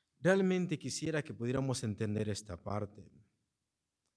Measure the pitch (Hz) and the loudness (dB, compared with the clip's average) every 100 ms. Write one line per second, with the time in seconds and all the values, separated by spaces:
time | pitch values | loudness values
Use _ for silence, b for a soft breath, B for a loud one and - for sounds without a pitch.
0 | b _ 170 190 190 185 165 151 127 - | b _ 4 6 4 2 0 -2 -4 -6
1 | 156 156 - 104 120 135 135 123 110 101 | -2 -2 -2 -4 -2 0 0 0 -2 -2
2 | 107 107 104 101 - 87 98 101 101 101 | 0 0 0 -4 -6 -10 -4 -4 -4 -10
3 | 80 - _ _ _ _ _ _ _ _ | -20 -20 _ _ _ _ _ _ _ _
4 | _ | _